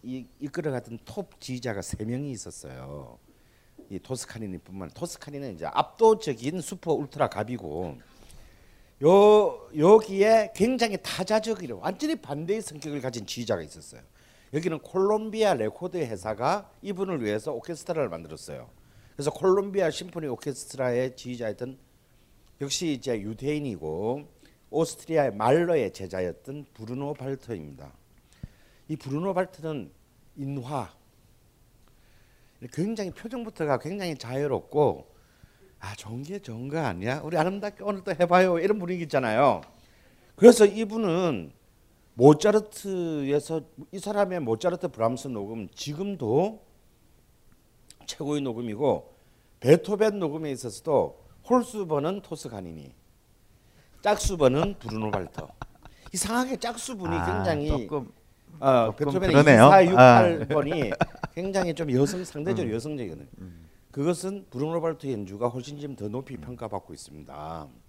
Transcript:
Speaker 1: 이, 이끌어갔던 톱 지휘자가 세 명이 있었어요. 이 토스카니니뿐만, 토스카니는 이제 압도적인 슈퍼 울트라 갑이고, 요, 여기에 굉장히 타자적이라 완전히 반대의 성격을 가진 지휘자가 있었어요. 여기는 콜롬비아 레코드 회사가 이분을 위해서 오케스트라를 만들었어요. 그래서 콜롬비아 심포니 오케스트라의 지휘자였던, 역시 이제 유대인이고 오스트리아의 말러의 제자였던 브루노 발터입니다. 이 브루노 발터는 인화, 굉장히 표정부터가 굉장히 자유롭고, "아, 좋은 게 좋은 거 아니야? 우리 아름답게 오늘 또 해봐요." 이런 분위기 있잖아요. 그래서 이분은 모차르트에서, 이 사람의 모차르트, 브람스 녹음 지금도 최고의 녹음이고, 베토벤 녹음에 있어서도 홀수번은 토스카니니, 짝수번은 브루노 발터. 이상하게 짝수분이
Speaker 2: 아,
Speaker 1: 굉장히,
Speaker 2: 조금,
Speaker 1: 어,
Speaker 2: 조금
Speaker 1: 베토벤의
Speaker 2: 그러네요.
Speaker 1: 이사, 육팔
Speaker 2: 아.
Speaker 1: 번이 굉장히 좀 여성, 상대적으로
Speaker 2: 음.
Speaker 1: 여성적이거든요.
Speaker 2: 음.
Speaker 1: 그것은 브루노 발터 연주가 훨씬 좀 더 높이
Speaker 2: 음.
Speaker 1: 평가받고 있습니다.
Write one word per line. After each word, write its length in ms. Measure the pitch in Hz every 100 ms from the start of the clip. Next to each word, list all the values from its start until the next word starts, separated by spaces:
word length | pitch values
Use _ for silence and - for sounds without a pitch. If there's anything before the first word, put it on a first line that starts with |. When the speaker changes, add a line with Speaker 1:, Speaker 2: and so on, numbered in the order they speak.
Speaker 1:
이, 240 | 117 131 120 _
이끌어갔던 580 | 143 175 156 127 117 117
톱 360 | - - 185 -
지휘자가 400 | - 127 123 98
세 240 | 87 -
명이 260 | 107 123 143
있었어요. 880 | 117 - - 71 64 67 71 62 58 _ _ _ _ _ - -
이 100 | 95
토스카니니뿐만, 920 | - 127 - 117 107 90 - 95 85
토스카니는 640 | - 170 - - 143 139
이제 120 | 85 80
압도적인 960 | - - - 226 220 151 117 127 180
슈퍼 320 | - 190 170
울트라 360 | 139 143 143 123
갑이고, 720 | - 107 123 80 78 90 67 - - - - - - - - - _
요, 680 | 147 190 208 214 190 123 -
여기에 760 | 151 165 220 214 196 208 226 208
굉장히 440 | - 220 254 233 190
타자적이라 760 | - - 185 214 220 208 160 98
완전히 380 | 131 190 302
반대의 460 | 320 - 143 165 220
성격을 400 | - 151 151 147
가진 260 | 127 117 98
지휘자가 360 | - 113 95
있었어요. 400 | 78 78 - - - _ _ _ _
여기는 280 | 147 170 160
콜롬비아 760 | - 190 196 214 220 220 208
레코드 420 | 147 110 - 175 175
회사가 760 | 127 104 110 107 131 202 190 _
이분을 420 | 190 185 190 160
위해서 280 | 107 104 156
오케스트라를 580 | - - 165 - 160 123
만들었어요. 580 | 82 80 76 - 67 60 - - - - -
그래서 140 | 143
콜롬비아 600 | - 185 196 202 196 165
심포니 360 | - 180 170 151
오케스트라의 880 | 120 147 127 - 131 127 120 127 127
지휘자였던, 640 | 123 120 113 101 123 131 _ _ _ _ _ _ _ _
역시 320 | 139 - 170
이제 260 | 135 131 117
유대인이고 1200 | 101 110 135 151 143 90 78 80 107 139 147 _ _ _ _
오스트리아의 600 | 151 160 - - 160 135
말러의 580 | 101 110 156 170 160 104
제자였던 720 | - 95 92 90 - - 147 139
브루노 400 | - 110 127 143
발터입니다. 760 | 147 131 135 - 101 76 69 71 _ _ _ _ _ - _ _ _ -
이 80 |
브루노 400 | 156 135 143 190
발터는 560 | 180 185 - 160 151 80 _ _ _ _ -
인화, 560 | 139 139 120 143 95 _ _ _ _ _ _ _ _ _ _ _ _ _ _ _ _ _ 127
굉장히 380 | - 196 220 190
표정부터가 680 | - 233 226 151 - 151 131
굉장히 380 | 151 202 175 143
자유롭고, 920 | 117 131 143 113 - 147 135 76 - _ _ _ - _ - _
"아, 140 | 98 104
좋은 260 | 101 120
게 160 | 143 196
좋은 300 | 196 113 131
거 100 | 156
아니야? 420 | 139 90 104 143
우리 120 | 151 170
아름답게 460 | 165 202 208 -
오늘 220 | 202 196
또 80 | 185
해봐요." 480 | 160 175 180 185 170
이런 180 | 190 214
분위기 240 | 175 180
있잖아요. 600 | 160 135 120 110 139 92 - - _ _ _ _ _ -
그래서 280 | 233 214 208
이분은 840 | 202 220 220 208 165 180 113 73 _ _ _ _ _ _
모차르트에서, 1500 | - 135 151 208 214 - - 202 185 170 151 139 147 - 160 - - -
이 80 | 190
사람의 420 | 202 208 190 180
모차르트, 480 | 123 113 175 175 180
브람스 400 | 113 113 127 139
녹음 400 | 113 101 113 95
지금도 960 | - 147 147 202 190 110 131 196 220 _ _ _ _ _ _ _ _ _ _ _ _ _ - -
최고의 360 | - 143 147
녹음이고, 760 | 135 113 120 107 139 90 - _ _ _ _ _
베토벤 600 | 123 165 170 202 220 202
녹음에 320 | 165 156 156
있어서도 720 | 131 120 - 160 135 80 - - - -
홀수번은 760 | 247 226 214 180 147 151 196
토스카니니, 720 | - 156 131 110 87 80 67 - _ _ _ _ _ _ _ _ _ -
짝수번은 760 | 202 208 - 180 135 135 190 196
브루노 320 | 113 110 107
발터. 380 | 101 85 - 76 - - _ - - -
이상하게 440 | 180 196 233 254 254
짝수분이 580 | 233 226 - 226 170
Speaker 2:
아, 200 | 170 -
Speaker 1:
굉장히, 340 | 92 95 151 151
Speaker 2:
조금, 420 | 147 110 147 123 _ _ _ _ -
Speaker 1:
어, 280 | 135 127 113 107
Speaker 2:
조금 220 | 143 180
Speaker 1:
베토벤의 100 | 185
Speaker 2:
그러네요. 360 | 143 147 117 131
Speaker 1:
이사, 180 | 190
육팔 580 | 180 185 127 120 - 165
Speaker 2:
아. 120 | 139
Speaker 1:
번이 360 | 151 143 165 120 - - - -
굉장히 400 | - 190 190 180
좀 180 | 156 156
여성, 320 | 127 143 180
상대적으로 460 | 180 147 160 190 127
Speaker 2:
음. 40 |
Speaker 1:
여성적이거든요. 540 | 113 143 147 104 78 71 -
Speaker 2:
음. 280 | 92 85 80 - _
Speaker 1:
그것은 560 | 139 151 175 185 196 190
브루노 300 | 123 151 165
발터 300 | 165 160 139
연주가 380 | 110 95 101 120
훨씬 300 | 123 131 147
좀 180 | 147 131
더 120 | 104
높이 280 | 120 139 120
Speaker 2:
음. 40 |
Speaker 1:
평가받고 540 | 76 120 113 101 -
있습니다. 760 | 78 - 76 69 71 78 82 73 60